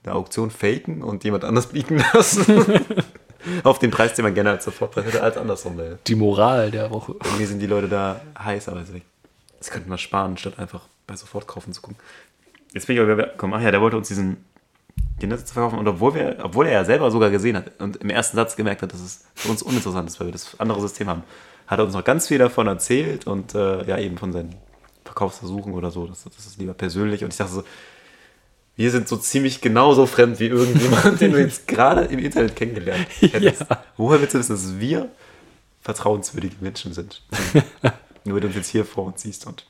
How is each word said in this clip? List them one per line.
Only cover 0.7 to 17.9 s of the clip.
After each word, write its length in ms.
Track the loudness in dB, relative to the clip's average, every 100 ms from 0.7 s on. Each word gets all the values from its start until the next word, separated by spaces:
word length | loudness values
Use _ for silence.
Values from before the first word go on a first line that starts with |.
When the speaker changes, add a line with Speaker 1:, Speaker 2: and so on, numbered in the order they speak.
| -2 -6 -8
Speaker 1:
und 220 | -8 -6
jemand 200 | -4 -2
anders 240 | 0 0 0
bieten 340 | -6 -2 0 4
lassen. 520 | 4 4 4 6 6 6
<laughs> 160 | 4 4 0 0 -12 _ -16 -8 2
Auf 160 | 4 4
den 120 | 2
Preis, 240 | 4 2
den 80 | 2
man 100 | 0
gerne 160 | 2 2
als 140 | 0
Sofortpreis 400 | -6 -6 -6 -4
hätte, 180 | -2 0
als 140 | 0 -2
andersrum, 400 | -6 -6 -8 -10
weil 220 | -10 -10 -2
Speaker 2:
Die 80 |
Moral 560 | 2 2 4 4 4 0
der 200 | -2 -6
Woche. 240 | -8 -10 -10
Speaker 1:
irgendwie 220 | -6 -4
sind 140 | -4 -4
die 60 | -2
Leute 220 | 0 0
da 320 | -2 -2 -6 -14 -12
heiß, 300 | -8 -6 -8
aber 120 | -12 -12 -16 _ _ _ _ _ _
das 120 | -14
könnten 200 | -12 -10
wir 80 | -10
sparen, 380 | -4 -2 -2 -6
statt 200 | -10 -10
einfach 240 | -14 -14 -20 _ -18
bei 80 |
Sofortkaufen 580 | -18 -12 -12 -12 -16 -16
zu 80 | -16
gucken. 140 | -18 -20 -20 -20 _ _ _ _ _
Jetzt 140 | -12 -2
bin 100 | 2
ich 60 |
aber 140 | 4 4
wieder 120 | 0
gekommen. 240 | -4 -4
Ach 60 | 0
ja, 100 | 2
der 120 | 4
wollte 160 | 4 2
uns 100 | -4
diesen 340 | -4 -4 -4 _ _ _ _ _ -6 -6 -4
Kindersitz 320 | -4 -6 -6
verkaufen. 260 | -2 -2 0
Und 80 | -2
obwohl 280 | 2 2
wir, 240 | 2 -4 -6
obwohl 240 | -4 0 2
er 60 |
ja 120 | 2 4
selber 240 | 4 4
sogar 180 | 4 4
gesehen 260 | 4 0 -2
hat 140 | -8 _
und 160 | -10